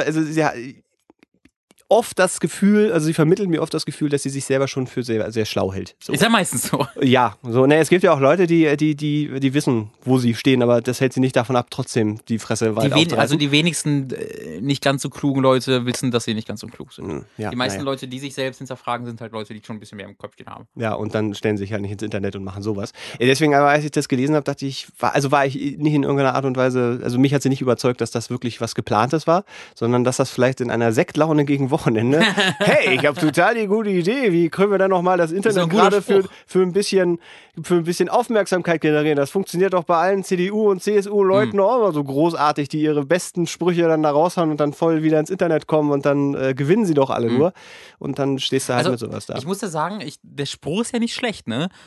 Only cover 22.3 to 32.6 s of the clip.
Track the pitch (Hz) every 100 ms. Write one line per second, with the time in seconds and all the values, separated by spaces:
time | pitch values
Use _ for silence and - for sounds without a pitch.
22.3 | 98 95 95 101 101 104 - - - 123
23.3 | 131 156 143 143 147 151 151 143 131 135
24.3 | 156 143 143 139 135 - - 120 147 139
25.3 | 143 139 135 139 139 151 151 139 139 135
26.3 | 131 135 127 127 127 120 123 - 123 135
27.3 | 139 131 135 127 117 127 123 117 120 -
28.3 | 123 120 - 113 - 107 104 123 156 156
29.3 | 170 - - - - 117 123 123 127 131
30.3 | - 123 131 120 117 117 113 - 156 156
31.3 | 151 143 139 135 139 - 110 117 147 214
32.3 | 190 190 -